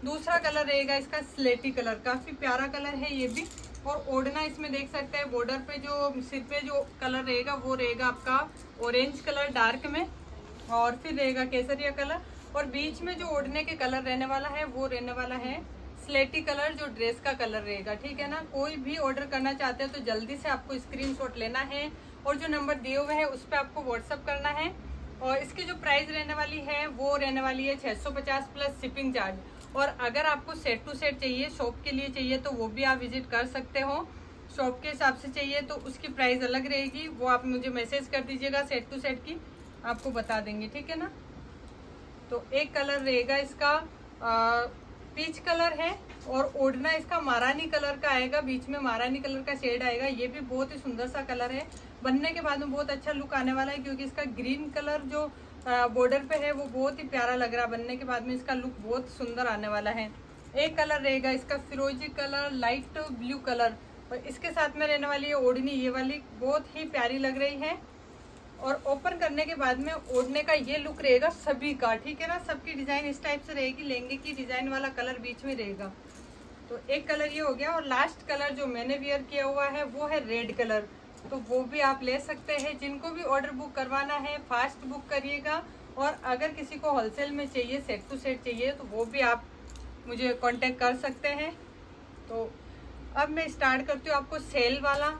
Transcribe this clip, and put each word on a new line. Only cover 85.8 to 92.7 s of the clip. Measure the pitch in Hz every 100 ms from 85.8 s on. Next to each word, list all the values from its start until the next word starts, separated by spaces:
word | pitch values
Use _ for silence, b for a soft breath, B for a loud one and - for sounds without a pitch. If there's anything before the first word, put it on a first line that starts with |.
| - -
और | 285 302 262
अगर | 254 311
किसी | 302 285 302
को | 311
wholesale | 277 220 220 285
में | 285 277
चाहिए, | 269 240 269
set | 269 202 -
to | 269
set | 269 254
चाहिए, | 254 233 254
तो | 277 247
वो | 214 226
भी | 269
आप | 247 233 - - - - - - -
मुझे | 233 254 240
contact | 240 247 254 254
कर | 247 254
सकते | 277 262 285
हैं। | 285 311 330 - - - - - - -
तो | 226 226 - B